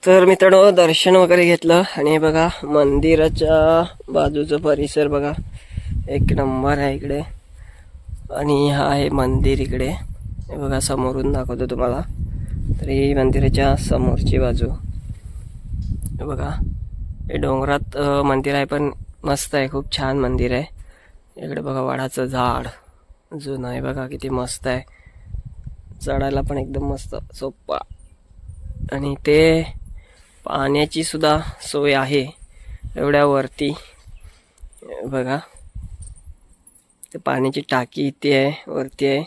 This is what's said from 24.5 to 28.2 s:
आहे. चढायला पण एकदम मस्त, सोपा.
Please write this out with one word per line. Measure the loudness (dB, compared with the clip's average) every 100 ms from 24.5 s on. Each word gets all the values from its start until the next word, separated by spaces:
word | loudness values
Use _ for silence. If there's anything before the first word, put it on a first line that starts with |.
| -6 -4
आहे. | -6 -6 -20 -20 -20 -14 -14 -14 -16 -18 -18 -20 -12 -6
चढायला | -2 -2 -2
पण | -4 -4
एकदम | -6 -6
मस्त, | -4 -6 -8 -14 -14
सोपा. | -10 -10 -10 -8 -8 -8 -20 -20 _